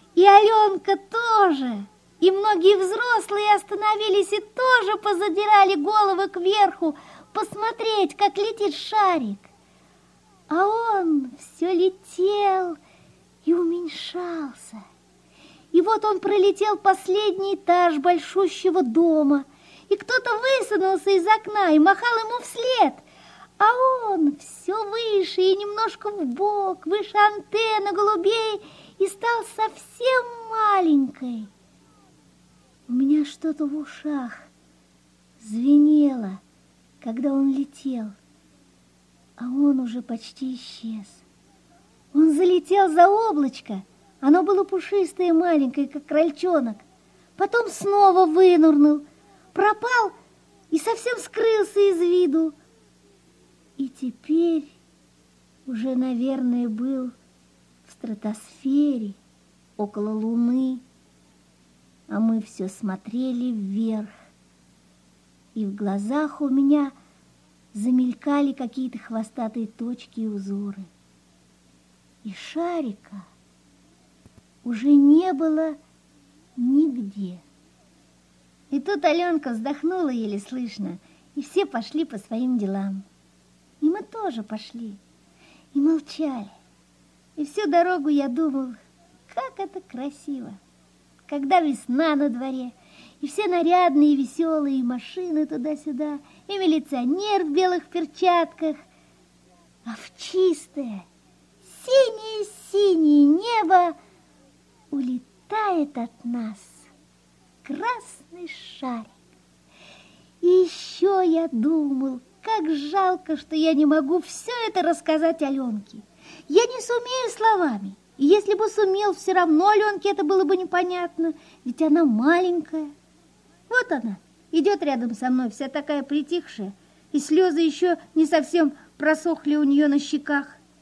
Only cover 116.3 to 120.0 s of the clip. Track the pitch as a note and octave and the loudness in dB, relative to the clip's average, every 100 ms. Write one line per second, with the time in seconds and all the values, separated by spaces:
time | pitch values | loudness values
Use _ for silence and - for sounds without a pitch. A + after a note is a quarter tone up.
116.3 | - - E4+ A#4+ B4+ - A#4+ B4 C5 A#4+ | -18 0 2 2 -4 -4 -4 -4 -6 -6
117.3 | A#4+ A4 G4+ D#4 G#3 G3 - _ - C#4+ | 0 2 2 0 -4 -10 -16 _ 0 4
118.3 | G#4 G4+ G#4 G#4+ - F#4+ G4 G#4 D#4 - | 4 2 0 0 0 0 2 -2 -2 0
119.3 | F#4 E4+ D4+ G4 G#4+ G#4+ G4 | 2 4 4 4 4 2 -2